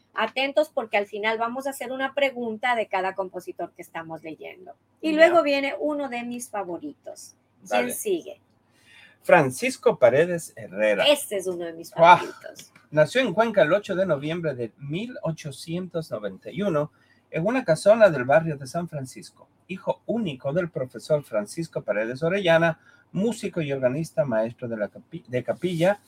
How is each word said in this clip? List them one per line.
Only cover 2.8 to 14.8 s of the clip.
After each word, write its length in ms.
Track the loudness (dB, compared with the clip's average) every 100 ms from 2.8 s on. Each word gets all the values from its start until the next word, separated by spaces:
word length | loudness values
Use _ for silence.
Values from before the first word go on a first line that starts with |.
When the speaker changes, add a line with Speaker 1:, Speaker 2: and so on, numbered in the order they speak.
| -2
Speaker 1:
cada 260 | -2 -4
compositor 580 | -4 -8 -10 -12 -10 -12
que 100 | -12
estamos 400 | -16 -14 -12 -12
leyendo. 500 | -14 -14 -16 -18 -20 -20 _ _
Y 120 | -2
Speaker 2:
Ya. 60 | 6
Speaker 1:
luego 260 | 6 6
viene 320 | 4 2 0 -2
uno 300 | -4 -4 -6
de 140 | -8
mis 260 | -8 -10 -8
favoritos. 840 | -8 -6 -8 -10 -14 -18 -18 -20 _ _ _ -4
¿Quién 120 | -2
Speaker 2:
Dale. 100 | -2
Speaker 1:
sigue? 480 | -4 -4 -4 -6 -18 _ _ _ _ _ -20 -20 _
Speaker 2:
Francisco 720 | 4 6 6 0 -4 0 0 4
Paredes 540 | 4 4 2 -2 -8 -14
Herrera. 500 | -12 0 2 4 2
Speaker 1:
Ese 320 | 2 0 -6
es 100 | -6
uno 180 | -6 -8
de 80 |
mis 180 | -12 -10
Speaker 2:
¡Guau! 260 | 6 8 8
Speaker 1:
favoritos. 540 | 6 -12 -18 -20 -20 -20 _
Speaker 2:
Nació 300 | 2 2 2
en 120 | 0
Cuenca 300 | 2 2 4
el 100 | 4
ocho 220 | 2 0 -2
de 100 | -2
noviembre 480 | -2 -4 -4 -4 -6
de 160 | -8
mil 380 | -10